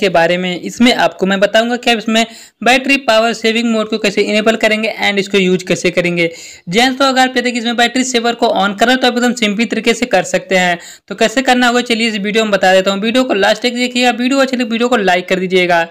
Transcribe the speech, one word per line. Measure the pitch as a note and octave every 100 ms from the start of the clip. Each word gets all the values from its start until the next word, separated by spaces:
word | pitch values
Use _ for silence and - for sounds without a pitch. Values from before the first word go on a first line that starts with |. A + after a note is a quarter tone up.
के | G3
बारे | E3+ E3+ F3+
में। | F#3 F3
इसमें | G3 - B3 A3+
आपको | E3+ - F#3+
मैं | G3
बताऊंगा | G3 A3 A#3 A#3+
कि | A#3+
आप | A3+
इसमें | A3 A3 A3+ - - -
बैटरी | G#3+ C4 C4+ C#4
पावर | C#4 A3 A#3
सेविंग | G#3+ A3 A3+ A#3
मोड | A3 G#3+
को | A3
कैसे | G#3 G#3
इनेबल | G3+ G#3 A3 A3
करेंगे | A3 G#3+ A3 -
and | G3+ G3+
इसको | G3 G3+
यूज़ | F3+ F#3
कैसे | - E3+ F3+
करेंगे। | F3 F3 F3 E3 - - - -
जेंट्स, | G3+ B3+ C4
तो |
अगर | C4+ C4
आप | B3+
चाहते | B3+
हैं | A#3+
कि | A#3+
इसमें | A3+ A#3
बैटरी | A#3 B3+
सेवर | B3+ A#3 A#3
को | A#3 A#3 F#3+
on | G3 G3
करें, | A#3 B3+
तो | B3+
आप | A#3
एकदम | B3
सिंपल | - G#3 G3+
तरीके | A#3 A3+ A#3
से | A3+ B3
कर | F#3
सकते | F3 F3+ - F#3
हैं। | F3+ F3 - - -
तो |
कैसे | G3 A3+ C4+
करना | C4 B3 B3
होगा, | A#3+
चलिए | A#3+ A3 A3+
इस | G#3
वीडियो | G#3 A3
में | G#3+
बता | G3 F#3
देता | F#3+ F#3+
हूँ। | G3
वीडियो | A3 A#3+
को | C4
लास्ट | G3 G3+ G#3+
तक | B3
देखिएगा, | A#3+ B3 B3 B3
वीडियो | A3+ B3 C#4
अच्छी | C4 B3
लगे | A#3
वीडियो | A3+ B3
को | A#3+
लाइक | F#3+ F3+ F3+
कर | F3+
दीजिएगा। | F#3 F#3 F3 E3+ E3+